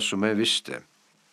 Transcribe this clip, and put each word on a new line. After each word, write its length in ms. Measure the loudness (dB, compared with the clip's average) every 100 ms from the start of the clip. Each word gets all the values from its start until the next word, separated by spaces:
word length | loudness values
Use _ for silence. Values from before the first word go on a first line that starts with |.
| 2
som 180 | 0
jeg 140 | 2 2
visste. 460 | 2 0 -4 -12 -14 _ _ _ _